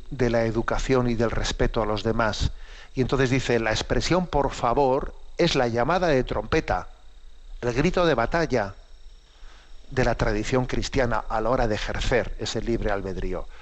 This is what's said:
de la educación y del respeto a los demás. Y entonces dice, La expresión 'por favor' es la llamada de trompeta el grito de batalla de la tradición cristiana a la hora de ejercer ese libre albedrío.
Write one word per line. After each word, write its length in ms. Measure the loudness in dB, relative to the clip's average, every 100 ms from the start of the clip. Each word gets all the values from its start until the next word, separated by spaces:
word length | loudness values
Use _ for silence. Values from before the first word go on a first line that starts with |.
| -8
de 200 | 0 2
la 140 | 4
educación 680 | 2 0 0 0 2 2 2
y 60 | 2
del 160 | 0
respeto 500 | 0 -2 0 0 2
a 40 | 0
los 180 | 0
demás. 480 | 0 2 0 0 -2 -4 -12 -16 -8
Y 80 | -2
entonces 280 | 0 2 2
dice, 300 | 2 2 2
La 120 | 2
expresión 560 | 0 0 0 2 2 2
'por 240 | 0 0
favor' 600 | 0 0 4 4 2 -2 -8 -10 0
es 180 | 2 4
la 120 | 2
llamada 400 | 2 2 2 4
de 160 | 2
trompeta 680 | 0 -4 0 0 0 -2 -4 -14 -18 -18 -18 -18 -14 -6
el 100 | -2
grito 320 | 2 2 4 4
de 80 |
batalla 640 | 4 2 0 2 0 -2 -8 -18 -20 -20 -20 -20 -20 -20 -18 -18 -16 -6
de 140 | 0
la 120 | 2 2
tradición 500 | 0 0 0 0 0
cristiana 580 | -2 0 0 0 0 -2
a 100 | -2
la 100 | 0
hora 180 | 2 2
de 80 | 0
ejercer 600 | -2 -2 2 2 0 -4
ese 220 | -4 -4
libre 300 | -2 0 0
albedrío. 560 | -2 -4 -4 -4 -4 -8 -12